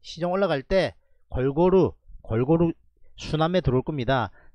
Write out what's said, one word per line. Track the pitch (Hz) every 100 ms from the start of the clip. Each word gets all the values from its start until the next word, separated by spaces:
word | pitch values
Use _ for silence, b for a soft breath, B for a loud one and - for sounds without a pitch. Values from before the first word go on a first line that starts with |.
시장 | - - 175
올라갈 | 185 196 147
때 | 135 190 151 - _ _ _
골고루, | - 131 139 180 185 139 - - -
골고루 | - 113 127 165 165 - _ _ - -
순환매 | - 156 160 180
들어올 | 151 127
겁니다. | - 156 117 131 113 b b